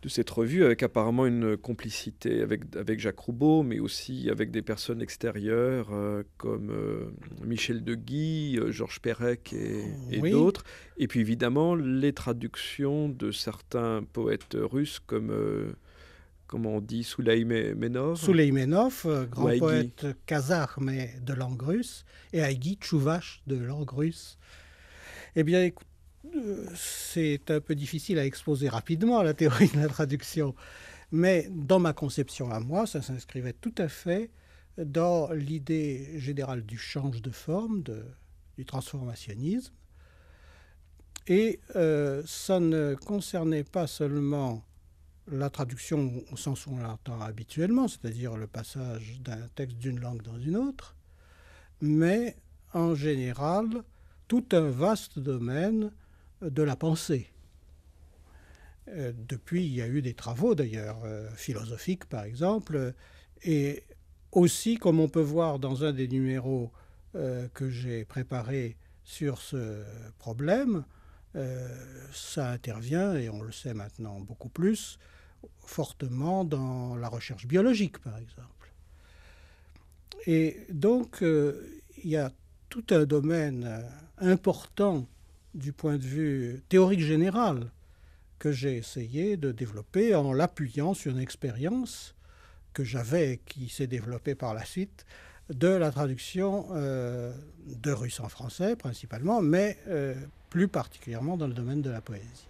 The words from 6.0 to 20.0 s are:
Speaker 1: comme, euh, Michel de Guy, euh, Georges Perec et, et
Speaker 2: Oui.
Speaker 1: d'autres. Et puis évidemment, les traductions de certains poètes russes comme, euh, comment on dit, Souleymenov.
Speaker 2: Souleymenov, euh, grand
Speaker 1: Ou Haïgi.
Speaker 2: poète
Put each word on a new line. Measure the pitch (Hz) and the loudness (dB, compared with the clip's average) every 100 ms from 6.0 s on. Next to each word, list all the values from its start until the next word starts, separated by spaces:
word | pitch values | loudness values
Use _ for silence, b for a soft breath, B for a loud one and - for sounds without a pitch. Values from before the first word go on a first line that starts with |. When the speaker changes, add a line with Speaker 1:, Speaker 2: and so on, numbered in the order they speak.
| 104 104 104 - | -2 -4 -6 -8
Speaker 1:
comme, | 113 110 104 | -4 -4 -4
euh, | 107 104 107 110 101 - - | -4 -4 -4 -6 -12 -14 -10
Michel | 113 117 - 117 113 | -6 -4 -2 -2 -2
de | 117 | -6
Guy, | 113 139 156 160 151 123 | -4 -2 0 -2 0 0
euh, | 110 | 0
Georges | 110 110 - | -2 -6 -4
Perec | 127 113 120 120 - | -4 0 0 -2 -4
et, | 110 107 104 104 104 123 | -6 -4 -4 -4 -8 -4
et | 123 | 0
Speaker 2:
Oui. | 156 | 4
Speaker 1:
d'autres. | 147 170 196 - B B - | 6 6 4 -6 B B -2
Et | 120 | 0
puis | 120 | 2
évidemment, | 107 117 123 135 165 | 2 4 4 4 4
les | 175 131 131 143 | 4 2 2 2
traductions | 139 - 120 120 - - - 139 147 151 | 2 -2 -2 -4 -6 -10 -2 0 2 0
de | 127 107 | 0 -2
certains | 104 - 101 - 123 117 110 110 | -2 -6 -6 -6 -2 0 0 -2
poètes | - 113 107 - 110 | -2 0 0 -2 -2
russes | 107 131 147 - | 0 0 -2 -6
comme, | - 113 110 | -4 -4 -2
euh, | 107 104 104 104 - B B B B B - - | -2 0 -2 -4 -8 B B B B B -20 -10
comment | 117 113 107 | -6 -2 -2
on | |
dit, | 107 117 117 | -4 -6 -6
Souleymenov. | - 117 113 113 117 110 104 117 123 143 170 | -2 4 4 4 0 0 -2 -2 0 -2 0
Speaker 2:
Souleymenov, | 165 170 147 135 131 170 254 254 165 | 6 8 8 6 4 4 4 2 0
euh, | 147 127 | 0 0
grand | 120 127 | 2 4
Speaker 1:
Ou | |
Haïgi. | 120 | 6
Speaker 2:
poète | 160 156 123 - | 6 4 2 -2